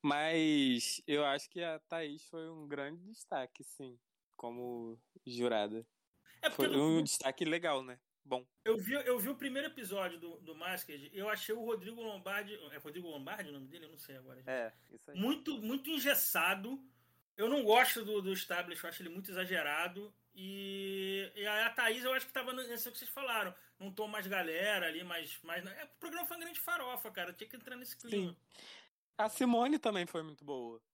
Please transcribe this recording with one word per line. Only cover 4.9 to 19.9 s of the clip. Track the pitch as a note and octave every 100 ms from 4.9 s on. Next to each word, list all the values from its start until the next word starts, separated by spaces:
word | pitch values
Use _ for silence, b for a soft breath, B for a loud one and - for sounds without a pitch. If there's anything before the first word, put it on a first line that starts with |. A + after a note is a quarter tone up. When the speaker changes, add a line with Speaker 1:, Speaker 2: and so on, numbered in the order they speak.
| A2+ _ - -
Speaker 1:
jurada. | A#2+ A#2+ A2+ G#2 A2 A#2 _ _ _ _ B
Speaker 2:
É | D#4
porque | - C3+
Speaker 1:
Foi |
Speaker 2:
do, | C3+
Speaker 1:
um | D3+ D#3+
Speaker 2:
do |
Speaker 1:
destaque | D3+ - C3+ C3+
legal, | D#3+ E3+ E3+ C#3+
né? | C3 B2 _ _
Bom. | C#3 B2+ B2+ _
Speaker 2:
Eu | - A3
vi, | F#3+
eu | C#4 B3+ B3
vi | G#3
o | C#4
primeiro | C4+ B3+ D4
episódio | - G#3 G3 F#3 E3+
do, | E3+ D#3+
do | D#3+
Masked, | D#3 F3 F3+ - D3 C#3+
eu | G3 G3+
achei | G#3 -
o | A3
Rodrigo | A3+ A3 F#3 A#3
Lombardi, | A3 G3+ F#3 G3+ G3+ G#3 D#3
é | C#3+
Rodrigo | D3+ D#3+ F3
Lombardi | D3 C#3 G#3 D3+
o |
nome | C#3+ C3+
dele? | E3 D#3
Eu |
não | D#3+
sei | - C3+
agora, | B2+ B2+
gente. | B2+
Speaker 1:
É, | C3 A2+ - _
isso | A2+ -
aí. | D#3
Speaker 2:
Muito, | G#3+ D4+ - C4+
muito | A3 C#4 C#4
engessado. | D#4 C4+ C4+ - F3 E3+ G3 G#3 C4+ - b b b _ -
Eu | A3
não | C#4+
gosto | A3 A3+ A#3+ A#3+
do, | G#3 G#3
do | F#3+
Establish, | F#3 - F3 F3 E3+
eu | E3+
acho | E3
ele | F3
muito | F3 F#3+
exagerado. | F#3 F#3 F#3 D3 D3+ F3